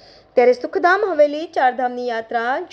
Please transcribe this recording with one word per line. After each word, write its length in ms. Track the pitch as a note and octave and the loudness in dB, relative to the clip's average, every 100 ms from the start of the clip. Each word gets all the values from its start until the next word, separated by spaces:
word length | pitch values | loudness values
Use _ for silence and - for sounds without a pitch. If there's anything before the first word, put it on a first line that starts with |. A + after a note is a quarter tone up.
| - - _ - | -20 -20 _ 2
ત્યારે 160 | B3 | 4
સુખધામ 520 | B3 D4+ G4 F4 G4 G#4 | 2 -2 0 2 2 0
હવેલી 360 | D#4 D4 D4 E4 | 2 2 0 -6
ચારધામની 640 | E4+ B3+ A#3 B3 B3 B3 | -2 0 0 -4 -4 -6
યાત્રા 500 | A3+ A3+ A#3+ A#3 C#4+ F4 | -6 -6 -4 -4 -4 -4